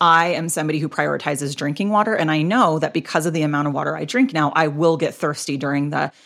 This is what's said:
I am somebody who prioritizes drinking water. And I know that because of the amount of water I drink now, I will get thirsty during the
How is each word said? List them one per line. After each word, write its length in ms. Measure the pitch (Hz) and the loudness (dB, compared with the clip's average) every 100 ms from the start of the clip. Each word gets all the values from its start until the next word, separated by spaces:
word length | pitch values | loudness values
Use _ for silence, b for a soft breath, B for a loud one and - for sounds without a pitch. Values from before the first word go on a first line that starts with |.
I 260 | 170 165 175 | 4 6 4
am 200 | 165 165 | 0 -4
somebody 300 | 165 156 156 | -4 -2 -2
who 100 | 160 | -2
prioritizes 680 | - 147 143 151 139 139 139 | -2 -2 -2 -2 -4 -4 -4
drinking 340 | 143 147 196 | -6 -2 0
water. 240 | 208 214 | 2 2
And 160 | 214 156 | 0 0
I 120 | 156 | 2
know 360 | 160 233 190 156 | 2 4 2 2
that 160 | 156 | 0
because 320 | 165 156 165 165 | -2 -2 -2 0
of 60 | |
the 100 | 160 | -2
amount 240 | 151 147 147 | 0 0 0
of 80 | |
water 220 | 143 147 156 | -2 -2 -4
I 80 | |
drink 280 | 151 247 262 | -4 0 0
now, 200 | 160 151 | 2 0
I 140 | 160 156 | 2 0
will 280 | 147 165 160 | 2 2 2
get 160 | 160 | -2
thirsty 440 | - 156 147 - 143 | -2 -4 -4 -6 -4
during 340 | 143 143 147 | -2 -2 -2
the 220 | 147 147 b | -2 -4 b